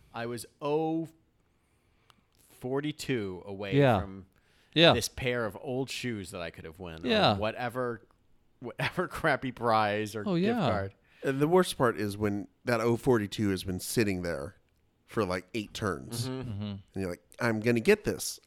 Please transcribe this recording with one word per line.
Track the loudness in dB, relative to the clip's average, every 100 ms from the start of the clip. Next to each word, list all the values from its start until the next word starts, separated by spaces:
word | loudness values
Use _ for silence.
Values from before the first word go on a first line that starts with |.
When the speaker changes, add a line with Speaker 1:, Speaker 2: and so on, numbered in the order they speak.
| -14
Speaker 1:
I | -8 -6
was | -6 -10 _
oh | -2 0 0 -2 -4 _ _ _ _ _ _ _ _ _ _ _ _ _ _
forty-two | -12 -4 -4 -4 -8 -2 -2 -2 -8 -12
away | -10 0 4
Speaker 2:
Yeah. | 6 4
Speaker 1:
from | 0 -10 -18 _ _ _ _
Speaker 2:
Yeah. | 6 6
Speaker 1:
this | 6 0
pair | -4 -2 -2 -4
of | -6
old | -6 -4 -4
shoes | -6 -6 -6 -8
that | -8
I | -8
could | -10 -16
have | -12
won, | -12 -6 0
or |
Speaker 2:
Yeah. | 4 4 4
Speaker 1:
whatever, | 0 -2 -6 -4 -4 -6 _ _ _ _ _ _
whatever | -14 -6 -4 -2 -4
<laughs> |
crappy | -2 0 0 -2
prize | -2 2 4 4 0 -2 -4
or | -2
Speaker 2:
Oh, | 0
Speaker 1:
gift | 0 0
Speaker 2:
yeah. | 0
Speaker 1:
card. | 0 -4 -10 _ _
Speaker 3:
And | -2 2
the | 4
worst | 6 4 2
part | 2 2
is | -2 0
when | -2 -2 -6 _ -2
that | 2
oh | 2 2
forty-two | 4 4 2 0 0
has | 0
been | -2 -6
sitting | -2 2 2 2
there | -2 -6 -8 -12 _ _ _ _ _
for, | -2 0
like, | -2 -4
eight | -8 -6
turns. | -6 -4 -4 -8 -8 -6
Speaker 1:
Mm-hmm. | -6 -8
Speaker 2:
Mm-hmm. | -6
Speaker 3:
And | -6 -8 -10 -6
you're | -6
like, | -8 _ -4
"I'm | -2 0
gonna | 2 4
get | 4 4 2
this. | -4 -6 -10